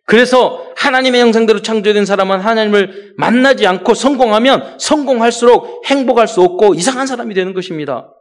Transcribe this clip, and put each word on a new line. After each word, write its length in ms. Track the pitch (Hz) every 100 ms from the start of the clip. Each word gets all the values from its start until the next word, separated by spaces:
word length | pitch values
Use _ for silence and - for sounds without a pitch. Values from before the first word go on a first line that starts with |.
그래서 680 | - 220 247 254 196 - - -
하나님의 440 | - 254 262 247
형상대로 420 | 240 220 226 208
창조된 420 | - 220 202 208
사람은 360 | 196 196 190 190
하나님을 760 | 202 226 214 208 190 - - -
만나지 500 | 160 233 262 269 202
않고 280 | 180 185
성공하면 840 | 214 254 277 247 214 240 226 - -
성공할수록 1080 | - 302 277 247 233 233 240 226 - - -
행복할 420 | 277 254 240 220
수 140 | -
없고 320 | 180 180 208
이상한 320 | 165 175 254 269
사람이 280 | 247 240
되는 200 | 190 185
것입니다. 580 | 185 180 165 143 123 - _